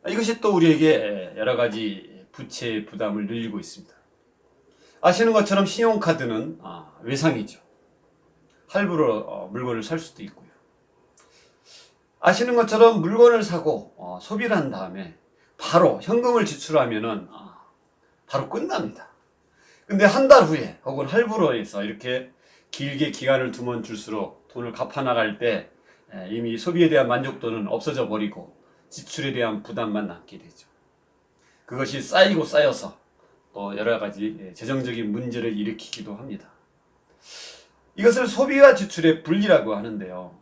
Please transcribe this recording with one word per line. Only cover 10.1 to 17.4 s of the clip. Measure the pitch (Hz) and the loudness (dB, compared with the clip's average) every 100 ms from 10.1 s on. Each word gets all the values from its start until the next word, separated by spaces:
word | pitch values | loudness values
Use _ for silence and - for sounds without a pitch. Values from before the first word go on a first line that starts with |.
| - | -18
있고요. | 101 - - _ _ _ _ _ _ _ _ _ _ _ _ - - _ _ _ | -20 -20 -20 _ _ _ _ _ _ _ _ _ _ _ _ -20 -20 _ _ _
아시는 | 165 202 247 240 | 2 2 2 2
것처럼 | 214 214 233 220 | 2 8 8 8
물건을 | 175 226 240 233 | 0 6 8 8
사고, | 202 170 151 117 - - | 0 -2 -2 -4 -8 -18
어, | 90 90 | -14 -14
소비를 | - 208 233 202 | -8 -6 0 0
한 | 139 | -2
다음에 | 101 92 95 87 - _ _ _ _ | -8 -10 -12 -14 -18 _ _ _ _
바로 | - 160 170 - | 2 4 4 2
현금을 | - 233 247 240 185 | -2 0 2 2 0
지출하면은, | - - 156 123 110 113 104 90 | -4 -2 0 0 -2 -4 -8 -10
아, | - | -20